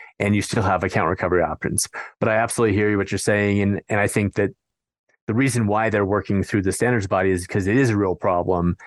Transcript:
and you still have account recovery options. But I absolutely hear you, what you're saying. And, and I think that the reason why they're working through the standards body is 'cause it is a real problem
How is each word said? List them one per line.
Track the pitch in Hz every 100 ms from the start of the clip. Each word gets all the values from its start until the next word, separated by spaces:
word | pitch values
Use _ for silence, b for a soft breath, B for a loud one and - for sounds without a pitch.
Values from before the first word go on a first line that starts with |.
| B B
and | 101 104
you |
still | - -
have | 101 92
account | 90 117 82
recovery | 92 90 87
options. | 80 78 - - - B B B
But | -
I | 110
absolutely | 117 - 113 101
hear | 104
you, | 104
what | 98
you're | 101
saying. | - 104 104 101
And, | 101 98 -
and | 104
I | 104
think | - 101 -
that | 104 - _ _ _ _ _ _ -
the |
reason | 110 135 120 107
why | 104 113
they're | 104 98
working | 101 - 98
through | 90 107
the | 95
standards | 92 120 120 95
body | 98 95
is | 92 90
'cause | 104 92
it | 120
is | 131
a | 104
real | 98 87
problem | 104 90 87 90 87 87